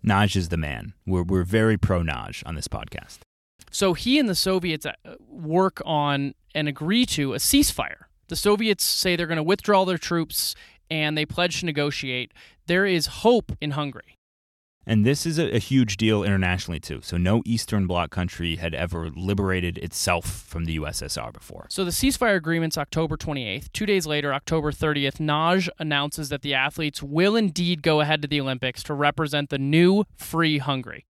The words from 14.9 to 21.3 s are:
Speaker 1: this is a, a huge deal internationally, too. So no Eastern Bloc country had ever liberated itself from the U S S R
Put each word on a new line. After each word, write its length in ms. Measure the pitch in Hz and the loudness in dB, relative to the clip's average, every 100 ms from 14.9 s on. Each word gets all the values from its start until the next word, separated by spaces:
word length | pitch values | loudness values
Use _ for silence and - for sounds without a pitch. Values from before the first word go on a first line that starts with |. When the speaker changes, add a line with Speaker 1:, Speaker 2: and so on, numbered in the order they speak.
| 110 107 | 4 4
Speaker 1:
this 200 | 147 165 | 2 0
is 120 | 156 | 0
a, 160 | 160 | 0
a 60 | 117 | 0
huge 380 | - 135 117 98 | 2 2 2 2
deal 260 | 110 104 | 2 2
internationally, 560 | 98 98 90 90 - 82 | 2 2 2 0 -4 -8
too. 220 | - 64 | -8 -10
So 140 | - 87 | -4 0
no 260 | 90 110 - | 2 2 2
Eastern 420 | 113 - 107 92 | -4 0 0 0
Bloc 220 | 87 82 | 0 -2
country 460 | - 87 - 85 78 | -4 -6 -4 -4 -4
had 180 | 82 | -4
ever 360 | 80 87 85 82 | -4 -4 -4 -8
liberated 680 | 71 92 98 98 92 87 - | -6 -2 0 0 0 -2 -6
itself 480 | 87 - - 87 - | -8 -4 0 0 -2
from 380 | - - 85 | -10 -10 -6
the 80 | 82 | -4
U 140 | 80 73 | -4 -4
S 140 | - | -8
S 160 | 67 - | -8 -8
R 120 | 58 | -10